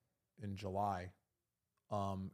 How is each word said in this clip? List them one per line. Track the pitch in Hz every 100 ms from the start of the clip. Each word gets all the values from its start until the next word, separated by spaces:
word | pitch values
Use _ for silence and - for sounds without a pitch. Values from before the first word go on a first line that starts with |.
| _ _ _ -
in | 104 98
July, | 101 95 104 92 90 - _ _ _ _ _ _ -
um, | 104 98 95 95